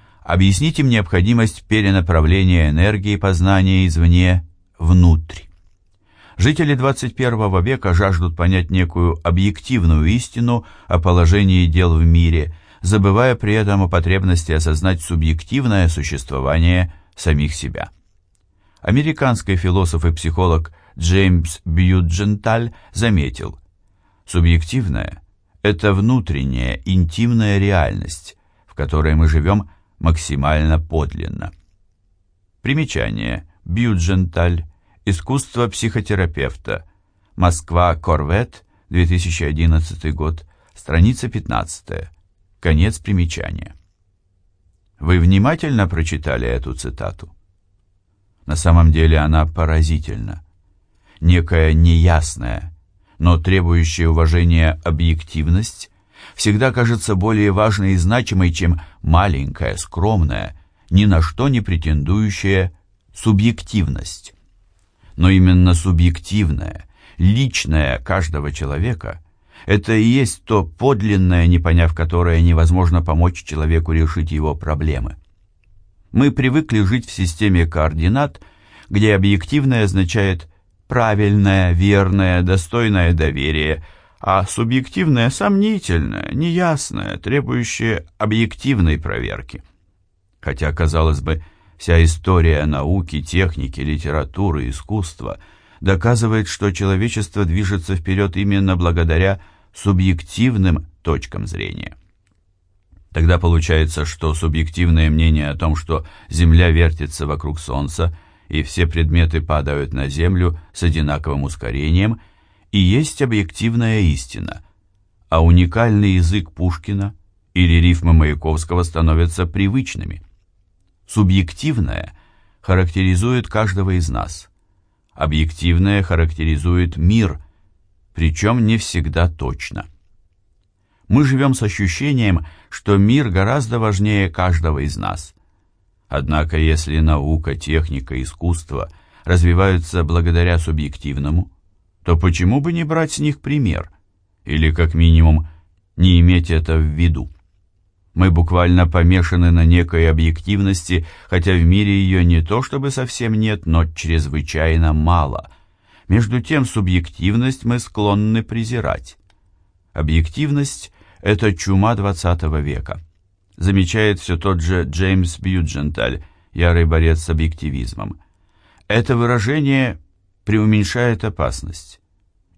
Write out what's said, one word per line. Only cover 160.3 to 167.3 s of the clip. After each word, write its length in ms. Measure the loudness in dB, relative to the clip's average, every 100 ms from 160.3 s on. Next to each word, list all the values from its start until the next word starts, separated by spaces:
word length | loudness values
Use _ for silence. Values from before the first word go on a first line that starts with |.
| -2 -2 -2 -4 -8 -16 _ _ _
это 320 | -2 0 0
чума 420 | -2 0 2 2 0
двадцатого 640 | -2 -2 -2 -2 -2 -2
века, 400 | -4 -6 -8 -12 -16 _ _ _ _ -4
замечает 640 | 0 2 2 2 0 0
все 160 | -4 -4
тот 240 | -2 -2
же 240 | -2 -2 -2
Джеймс 500 | -2 0 0 0 -4
Бьюдженталь, 840 | -4 -2 -2 -4 -6 -4 -4 -6 -12 _ _
ярый 320 | -2 2 2 2
борец 340 | 2 2 0
с 100 |
объективизмом. 920 | -2